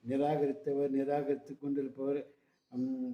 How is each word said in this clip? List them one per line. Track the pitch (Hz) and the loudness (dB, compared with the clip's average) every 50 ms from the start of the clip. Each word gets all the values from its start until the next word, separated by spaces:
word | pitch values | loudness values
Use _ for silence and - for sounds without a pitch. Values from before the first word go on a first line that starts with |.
| _ 117 | _ 0
நிராகரித்தவர், | 131 139 143 147 151 143 147 139 135 - - 147 139 139 143 139 | 0 2 4 4 4 4 2 2 0 -2 -2 -2 0 2 2 2
நிராகரித்து | 135 135 135 135 143 147 139 143 143 135 - - 139 - | 2 2 2 2 2 0 2 0 -2 -2 -2 -12 -14 -6
கொண்டிருப்பவர், | 143 143 139 139 135 135 127 135 135 135 143 147 - - - _ _ _ _ _ _ _ | -4 -2 0 0 -2 -4 -4 -4 -2 0 0 -2 -4 -8 -16 _ _ _ _ _ _ _
ம், | 127 123 127 131 131 131 127 127 | -4 -2 -2 0 0 -2 -4 -4